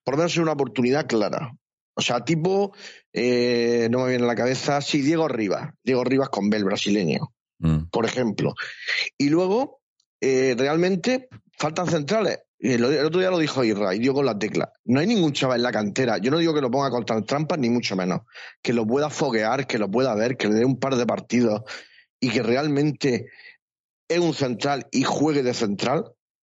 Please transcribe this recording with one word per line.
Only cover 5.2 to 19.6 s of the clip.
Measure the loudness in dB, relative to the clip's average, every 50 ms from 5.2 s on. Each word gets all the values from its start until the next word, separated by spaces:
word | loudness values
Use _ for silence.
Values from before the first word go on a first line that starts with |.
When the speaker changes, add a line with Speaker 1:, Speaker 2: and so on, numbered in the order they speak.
| 0
Speaker 1:
Rivas, | 0 0 -2 -2 -2 -2 -4 -6 -8 -14 _ _
Diego | 0 0 2 2
Rivas | 2 2 2 2 0
con | -2 0 0 2
Bel, | 2 2 0
brasileño, | 0 -2 -2 0 0 0 2 2 0 0 -2 -4 -8 _ _ _ _ _ -2
Speaker 2:
Mm. | 0 0 0 0 -2 -2
Speaker 1:
por | -2 -2 -2
ejemplo. | 0 0 0 -2 0 0 -2 -2 -4 -4 -6 -10 -12 -12 -10 -8 -6 -4 -4 -4 -6 -4
Y | -2 0 2
luego, | 2 2 2 2 0 0 -2 -4 -8 _ _ _ _ _ _ _ _ _
eh, | 0 2 2 4 2 2 2
realmente | 2 0 0 2 2 2 2 0 0 0 0 -2 -2 -4 -8 -20 -20 -20 _ _
faltan | -6 -6 -4 -2 -2 -2
centrales. | 0 0 -2 0 0 0 0 0 0 -2 -4 -8 _ _ _
El, | 0 0 2 2 2
el | 2 2 2 0
otro | 0 2 2
día | 2 2
lo | 2 2
dijo | 0 0 0 0 2
Isra | 2 2 0 0 0 0
y | 0
dio | 0 0 2
con | 2 0
la | 0 0
tecla. | -2 -4 -4 -2 -2 -4 -4 -8 _ _
No | 0 2 2
hay | 2
ningún | 2 2 2 2 0
chaval | 0 0 0 0 0 0
en | 0
la | 0
cantera. | 0 0 -2 -2 0 0 0 0 0
Yo | 0 0 0
no | 0
digo | 2 2 2 2
que | 0
lo | 0 0
ponga | 0 0 0 0
contra | -2 -2 -2 -2 -2
el | -2 -2
Trampas, | -2 -2 -2 -2 -2 -2 0
ni | 0 2
mucho | 2 0 0 -2 -2
menos. | -2 0 0 -2 -2 -6 _ -18 -20 -20 -20 -18 _
Que | -4 -2 0
lo | 0 0
pueda | 2 2 0 0 -2
foguear, | -2 -2 -2 0 0 0 0 0 0 -2